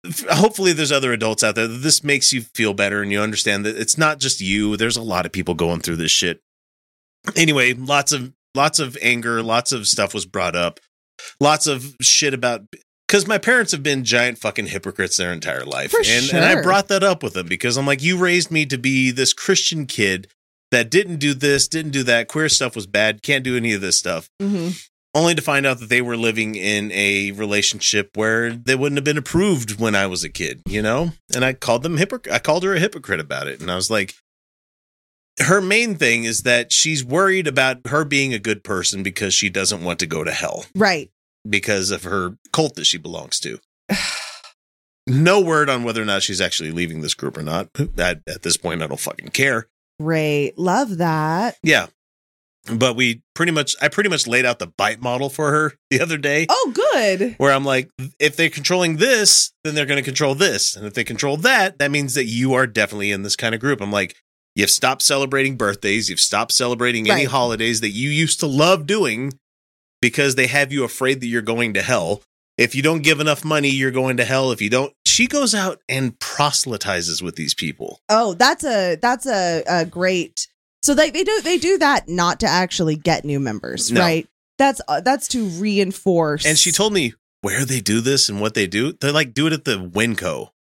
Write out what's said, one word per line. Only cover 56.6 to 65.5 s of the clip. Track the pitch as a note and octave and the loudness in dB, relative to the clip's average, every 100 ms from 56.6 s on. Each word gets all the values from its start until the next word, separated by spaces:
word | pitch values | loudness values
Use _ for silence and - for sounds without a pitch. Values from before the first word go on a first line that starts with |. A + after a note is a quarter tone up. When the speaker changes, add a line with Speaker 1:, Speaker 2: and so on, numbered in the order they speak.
| G4+ | 2
Speaker 2:
good. | A#3+ C#5 D4 G#3 F#3 A#3 A3 | 0 2 2 2 0 -4 2
Speaker 1:
Where | C#3 | 2
I'm | C3+ | 4
like, | C#3 C3 C3+ - C3 _ | 2 0 -2 -12 -14 _
"If | D3+ D3+ | -2 2
they're | E3 | -2
controlling | - C3+ F3+ F3 D#3 | 0 -2 0 0 2
this, | A#3+ A#3+ G3+ - - _ | 2 4 4 4 2 _
then | D#3 | -4
they're | D3+ C#3 | -2 0
gonna | C#3+ | -2
control | C3+ C3 D3 | -2 0 0
this. | C#3+ F#3+ G2+ - - | 2 2 2 -2 -4
And | G#2 | -8
if | |
they | B2 | -6
control | A2 A2+ C#3+ D3+ | -6 -4 -2 0
that, | A3 B3 F#3+ - | 2 2 0 -2
that | C#3+ | -2
means | D3 C#3+ | 0 -2
that | C3 A#2+ | -2 -2
you | A#2 C3 | 0 0
are | B2+ B2+ | 2 2
definitely | G#2+ G#2 G#2+ G2+ | 0 -2 -2 -4
in | G2 | -4
this | G2+ - | -4 -4
kind | A#2 | -2
of | A2 | -2
group." | C3 B2+ | -2 -2
I'm | G2+ | -2
like, | G#2 F#2+ - _ _ _ | -2 -2 -8 _ _ _
"You've | - G2+ | 0 2
stopped | - C3 C3+ | 2 2 2
celebrating | - C#3 C3+ C3+ C3+ | 2 2 0 0 0